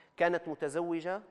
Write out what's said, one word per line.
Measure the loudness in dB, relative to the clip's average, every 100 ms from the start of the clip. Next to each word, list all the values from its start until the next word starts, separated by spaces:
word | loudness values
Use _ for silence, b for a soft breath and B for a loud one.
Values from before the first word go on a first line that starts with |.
| b 2
كانت | 4 4 -2
متزوجة، | -4 -2 -2 -2 -2 -4 -6 -8